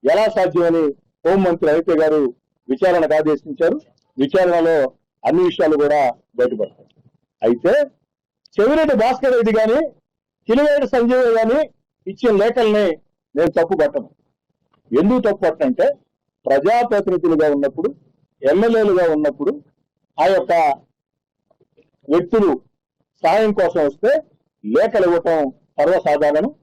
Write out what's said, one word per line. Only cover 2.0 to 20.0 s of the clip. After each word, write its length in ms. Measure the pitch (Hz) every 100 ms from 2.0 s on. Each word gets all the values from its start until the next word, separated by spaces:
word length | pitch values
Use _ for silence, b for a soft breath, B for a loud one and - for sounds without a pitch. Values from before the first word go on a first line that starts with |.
గారు 180 | 156 151 135 - _ _ -
విచారణకు 420 | 131 190 175 160 156
ఆదేశించారు. 580 | 156 147 - 139 165 285 - _ _ -
విచారణలో 540 | 139 190 180 170 165 160 131 _ _ _ -
అన్ని 140 | 160 180
విషయాలు 280 | 165 165 151
కూడా 180 | 147 147 131 117 _ 120
బయటపడతాయి. 500 | 123 110 101 _ _ _ _ _ _ _
అయితే 300 | 113 120 170 269 285 _ _ _ _ _ _ -
చెవిరెడ్డి 380 | 214 311 302 247
భాస్కర్ 320 | 220 254 262 247
రెడ్డి 160 | 226 220
గాని, 200 | 220 247 330 - _ _ _ _ -
కిలివేటి 380 | 233 294 285 269
సంజీవ 260 | 254 233 254 247 226
గాని 200 | 226 262 302 _ _ _ -
ఇచ్చిన 220 | 202 247 208
లేఖల్ని 440 | 214 233 220 208 202 156 _ _ _
నేను 180 | 139 165 165
తప్పు 160 | 165 185
పట్టను. 280 | 151 143 113 _ _ _ _ _ _ _ _
ఎందుకు 300 | 117 185 247 220
తప్పు 160 | 185 175
పట్టనంటే, 400 | - 143 127 285 - _ _ _ _ -
ప్రజాప్రతినిధులుగా 1000 | 139 156 233 240 214 196 180 170 160 156
ఉన్నప్పుడు, 340 | 143 139 135 175 - _ _ _ _ 131
ఎమ్మెల్యేలుగా 540 | 170 226 226 208 180 175
ఉన్నప్పుడు 380 | 151 151 135 147 294 _ _ _ _